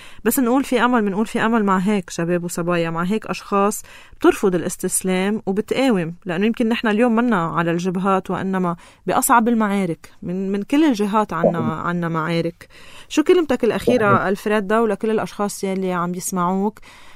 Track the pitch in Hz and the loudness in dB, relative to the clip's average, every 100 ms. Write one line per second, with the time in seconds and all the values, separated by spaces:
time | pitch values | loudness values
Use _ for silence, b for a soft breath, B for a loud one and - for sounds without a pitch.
0 | B B 220 262 240 262 254 240 240 247 | B B -2 0 2 2 2 0 2 2
1 | 208 190 226 233 220 233 202 190 185 208 | 0 -2 -2 -2 0 2 2 2 2 0
2 | - - 170 180 170 - 170 175 165 165 | -2 -6 -2 -2 -2 -4 -2 0 -2 -2
3 | 180 214 - 185 - 202 202 - B B | -2 -2 -4 -10 -2 0 0 -2 B B
4 | B - 320 - 202 180 156 - 190 - | B 2 2 4 2 0 -2 -4 -4 -2
5 | 185 185 196 214 - 196 - - 269 196 | -2 0 0 -2 -2 -4 -2 0 2 2
6 | 160 170 185 170 214 220 226 233 226 208 | 0 -8 -6 0 0 0 0 0 0 2
7 | 247 220 240 202 165 160 170 170 185 180 | 2 2 2 0 0 -2 0 0 -2 -2
8 | 196 190 185 185 190 190 180 170 b b | 0 0 -2 -4 -2 -2 -2 -4 b b
9 | - 226 262 240 226 233 214 202 185 156 | -2 0 4 4 4 2 2 0 -2 -4
10 | - - 170 180 196 202 202 285 320 208 | -10 -14 -8 -6 -4 -4 0 2 2 2
11 | 208 214 208 165 170 170 160 160 170 175 | 0 0 0 0 0 2 -2 -2 -4 -2
12 | 170 160 160 165 170 - - B B B | -2 -2 0 0 -2 -6 -20 B B B
13 | B - 302 359 311 247 226 196 - 247 | B -2 4 2 2 0 0 0 2 2
14 | 208 190 170 196 214 214 190 220 233 196 | 4 4 2 -2 0 0 2 2 2 0
15 | 220 220 170 - 208 - 196 190 190 180 | 0 -2 -2 -4 -6 -4 -4 -2 -2 -2
16 | 175 180 - 190 175 190 202 - B B | -4 -4 -6 -2 0 0 -2 -4 B B
17 | B | B